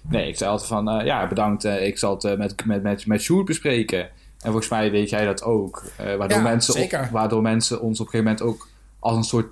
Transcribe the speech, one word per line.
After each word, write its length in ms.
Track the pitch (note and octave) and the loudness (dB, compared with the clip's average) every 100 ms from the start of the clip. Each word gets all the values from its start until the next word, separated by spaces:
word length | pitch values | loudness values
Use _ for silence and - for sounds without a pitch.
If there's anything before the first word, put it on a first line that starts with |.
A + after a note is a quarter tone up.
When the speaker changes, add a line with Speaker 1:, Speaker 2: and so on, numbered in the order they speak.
| - | -4
Speaker 1:
Nee, 180 | A2+ D2+ | -2 -2
ik 100 | D#2+ | -2
zei 120 | G2 | -2
altijd 180 | G#2 - | -2 -2
van, 200 | G#2+ G#2+ | -2 0
eh, 160 | A2 A#2+ | 0 0
"Ja, 220 | B2+ F#2+ | 0 0
bedankt, 360 | G2 G#2+ G#2 G#2+ | 0 0 0 0
eh, 200 | G2+ G2+ | 0 0
ik 100 | - | 0
zal 160 | G#2 | -2
het, 100 | F#2+ | 0
eh, 140 | G2+ G2 | -2 0
met, 280 | G2+ - A2 | -2 -2 -2
met, 180 | G2+ | 0
met, 220 | G2+ G2+ G#2+ | 0 -2 0
met 160 | G#2+ | 0
Sjoerd 240 | - F3+ F#3+ | 2 2 2
bespreken." 540 | D#3 D3 A#2+ A2 F#2 | 0 0 0 0 -2
En 120 | F2 - - - A2+ | -4 -12 -20 -8 -2
volgens 180 | A2 - | -2 0
mij 200 | A2+ G#2+ | 0 2
deed 200 | G#2 G#2 | 2 2
jij 160 | G#2+ G#2+ | 2 0
dat 180 | F#2+ | 0
ook. 400 | A#2 A2 F#2+ - - - | 0 0 0 -8 -14 -8
Eh, 180 | G2+ G2+ | -4 -2
waardoor 220 | G2 G#2 | 2 2
Speaker 2:
Ja, 60 | |
Speaker 1:
mensen 300 | A#2 A#2 - | 4 2 2
op-, 60 | C#3+ | 0
Speaker 2:
zeker. 300 | C3 D3+ B2 | 0 -2 -2
Speaker 1:
waardoor 300 | A2+ A2 A2 | 0 2 2
mensen 400 | A2 A2+ - A#2 | 2 2 0 -2
ons 180 | A2+ A2 | -2 -2
op 60 | A2 | -2
een 60 | |
gegeven 120 | A2+ A2 G#2+ | 0 2 2
moment 40 | |
ook 260 | A#2 G#2+ - - - - | 0 -4 -10 -20 -20 -6
als 160 | A2+ A2+ | 0 0
een 80 | |
soort, 240 | A2+ A#2+ A2+ | 2 0 0